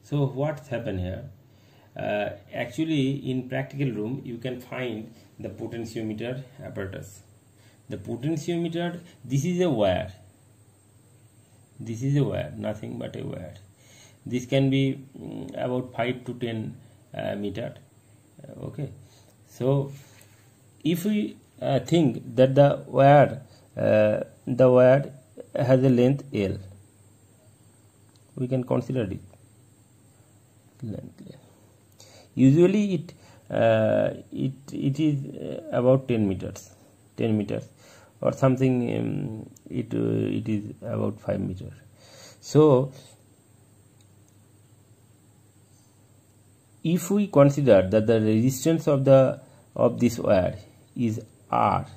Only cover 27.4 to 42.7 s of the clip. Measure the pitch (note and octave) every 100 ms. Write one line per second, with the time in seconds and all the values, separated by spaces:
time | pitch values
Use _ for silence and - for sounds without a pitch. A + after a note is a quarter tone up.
27.4 | _ _ _ _ _ _ _ _ _ -
28.4 | B2 C3 B2 B2+ B2 C3 G2+ - - -
29.4 | _ _ _ _ _ _ _ _ _ _
30.4 | _ _ _ _ A2+ G2 - - - -
31.4 | _ _ _ _ _ _ - - - -
32.4 | C3 D3 F3 G#3 G#3 F3 - - - -
33.4 | _ G#2+ A2+ A2 A2 G#2 G#2 - - -
34.4 | C3+ - - - C#3+ C#3 D#3 C#3+ C#3 -
35.4 | D#2 C#2 - B2 B2 C3+ - A#2 G2+ F#2
36.4 | F2+ F#2+ - - - _ _ - A#2 G#2+
37.4 | G2+ A2 - _ - - - _ - -
38.4 | C3+ B2+ C3 B2 A#2+ A2 A2+ G2 G2 A2
39.4 | - - - - A2 A2+ A2+ A2+ G#2+ G#2+
40.4 | G#2+ G#2+ G#2+ - A2 G#2+ G#2 G#2+ - G2
41.4 | G2 F#2 F#2+ - - _ - - - -
42.4 | - D3 D#3